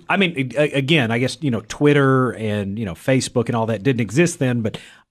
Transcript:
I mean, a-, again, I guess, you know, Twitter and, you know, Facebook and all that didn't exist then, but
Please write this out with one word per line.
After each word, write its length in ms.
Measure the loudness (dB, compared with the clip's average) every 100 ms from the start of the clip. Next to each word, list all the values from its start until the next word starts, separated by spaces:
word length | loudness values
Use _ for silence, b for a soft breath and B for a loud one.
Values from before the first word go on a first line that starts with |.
| -4
I 120 | 0
mean, 340 | 0 -2 -4
a-, 180 | 0 0
again, 380 | 0 2 2 2
I 80 | 0
guess, 200 | -2 -2
you 100 | -4
know, 120 | -4 -4
Twitter 640 | 0 4 6 4 4 2
and, 460 | -2 -4 -2 -4 -6
you 60 |
know, 100 | -6
Facebook 520 | -4 0 0 0 -2 -2
and 100 | -2
all 100 | -2
that 160 | -2
didn't 180 | 0 0
exist 380 | 0 0 0 0
then, 220 | -2 0
but 160 | -2 B B B _